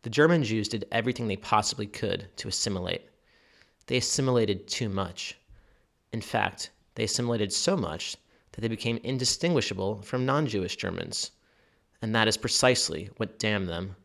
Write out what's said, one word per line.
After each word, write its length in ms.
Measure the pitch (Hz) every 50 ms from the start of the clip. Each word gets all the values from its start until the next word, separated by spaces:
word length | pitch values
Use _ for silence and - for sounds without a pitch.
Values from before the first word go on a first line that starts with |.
| _
the 60 | 123
German 340 | 113 - 151 165 175 170 143
Jews 260 | 107 110 113 104 104
did 160 | - 110 98 -
everything 360 | - 113 110 123 120 120 120 110
they 80 | 98
possibly 520 | 98 - - - 107 104 - - - 107 101
could 420 | - - - 104 92 90 104 92 _ -
to 100 | - 110
assimilate. 640 | 101 - - 113 101 92 90 90 87 - - - _ _ _ _ _ _ _ _ _ _ - _ _ _ _ -
They 100 | - 127
assimilated 680 | 123 - - - 135 131 127 120 113 101 101 90 - -
too 200 | - - 120 110
much. 500 | 98 95 98 87 87 - - - - _ _ _ - - - _ _ _ _ _ _ _ _ _ -
In 80 | 113
fact, 500 | 107 - - 123 98 92 95 - - - _ _ _ _ _
they 80 | - 117
assimilated 480 | 107 - - 123 120 117 113 107 101
so 240 | - - - - 190
much 400 | 185 127 - 78 80 - - - - _ _ _ _ _ _
that 100 | - -
they 60 | 110 117
became 320 | 113 107 - 117 113 117 -
indistinguishable 1000 | - 131 127 123 120 - - - 170 175 139 110 - 104 92 95 98 107 104
from 240 | 101 - - 127 127
non-Jewish 520 | 131 135 147 156 131 110 101 92 85 - -
Germans, 540 | - 92 87 87 82 82 - - - - _ _ _ _ _ _ _ _ _ _ _ _ _ _
and 140 | - 110 110
that 120 | 113 113 110
is 100 | 107 -
precisely 720 | - 127 - - - 127 127 120 - - 80 78 87 101 - -
what 200 | 113 - - -
damned 320 | - 107 107 101 98 87
them. 260 | 82 85 90 98 95 - _